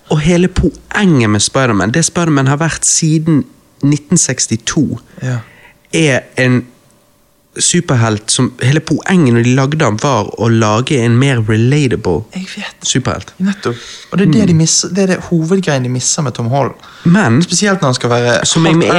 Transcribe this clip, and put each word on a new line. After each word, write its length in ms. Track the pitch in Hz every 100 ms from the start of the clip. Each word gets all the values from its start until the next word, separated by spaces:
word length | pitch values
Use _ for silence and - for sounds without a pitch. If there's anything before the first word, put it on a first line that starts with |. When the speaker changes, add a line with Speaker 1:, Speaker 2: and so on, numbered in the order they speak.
| -
Speaker 1:
Og 100 | 156
hele 260 | 151 175 180
poenget 840 | - 139 - - - 202 143 110
med 120 | 104
Spider-Man, 500 | - 135 131 101 95
det 140 | 147 160
Spider-Man 420 | 180 165 143 135
har 100 | 143
vært 280 | 165 - -
siden 580 | - 160 160 160 151 - - _ -
nitten 340 | 139 147 - 175
sekstito, 840 | - 127 - 113 - - 135 113 - -
Speaker 2:
Ja. 180 | 131 123 - - - _ _
Speaker 1:
er 280 | 156 156 123 - -
en 280 | 127 123 - _ _ _ _ _ _ _ _ -
superhelt 720 | - 175 170 127 113 104 -
som, 220 | - 127 -
hele 160 | 123 156
poenget 540 | - 143 - 185 135 117
når 80 |
de 100 | 120 127
lagde 260 | 135 156
han 140 | 131 107
var 300 | 147 120 101 -
å 80 | 117
lage 480 | 113 107 107 127 139
en 140 | 117 117
mer 220 | 139 120
relatable 800 | 107 110 120 147 135 - 92 78 -
Speaker 2:
Jeg 120 | 185 185 -
vet. 300 | 190 - -
Speaker 1:
superhelt. 460 | 139 117 80 - -
Speaker 2:
Nettopp. 320 | 190 196 120 117 - - -
Og 60 | 170
det 100 | 190
er 40 |
det 100 | 151
Speaker 1:
Mm. 60 | 190
Speaker 2:
de 60 |
misser, 340 | 160 160 - 175
det 100 | 180
er 40 | 190
det 100 | 175 -
hovedgreien 540 | 170 160 190 175 139
de 60 | 127
misser 320 | 127 - -
med 100 | 139
Tom 140 | - 117
Holland. 280 | 139 123 - - -
Speaker 1:
Men 380 | 170 190 165 147
Speaker 2:
Spesielt 400 | 175 175 208 190
når 60 | 143
han 60 |
skal 160 | 127 120
være 360 | 120 120 117 -
Speaker 1:
som 180 | 165 160
jeg 80 | 160
Speaker 2:
halvt 20 |
Speaker 1:
med 100 |
en 60 | 151